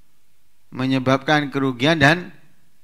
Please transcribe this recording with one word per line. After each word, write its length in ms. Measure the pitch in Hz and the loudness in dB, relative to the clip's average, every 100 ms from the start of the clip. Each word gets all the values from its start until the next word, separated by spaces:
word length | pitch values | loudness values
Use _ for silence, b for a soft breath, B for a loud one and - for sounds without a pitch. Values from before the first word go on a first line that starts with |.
| - - - - - - - | -20 -20 -20 -20 -20 -20 -14
menyebabkan 800 | 120 131 131 127 131 156 151 143 | -6 -2 0 0 0 0 0 -2
kerugian 500 | 139 135 120 139 165 | -4 -4 0 0 4
dan 320 | 139 175 185 - - - - - | 4 2 -4 -18 -20 -20 -20 -20